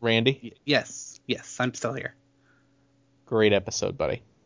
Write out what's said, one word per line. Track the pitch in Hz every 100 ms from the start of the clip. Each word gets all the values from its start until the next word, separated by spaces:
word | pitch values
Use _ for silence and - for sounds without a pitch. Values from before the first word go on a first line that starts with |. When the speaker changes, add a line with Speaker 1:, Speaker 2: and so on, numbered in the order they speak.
Speaker 1:
Randy? | 117 113 127 135
Speaker 2:
Y-, | 117 - 143
yes. | 131 - - - - -
Yes, | 120 - -
I'm | 127
still | - 117
here. | 135 123 - _ _ _ _ _ _ _ _ _ _ _
Speaker 1:
Great | 113 107
episode, | 98 92 - 95 -
buddy. | 73 - - _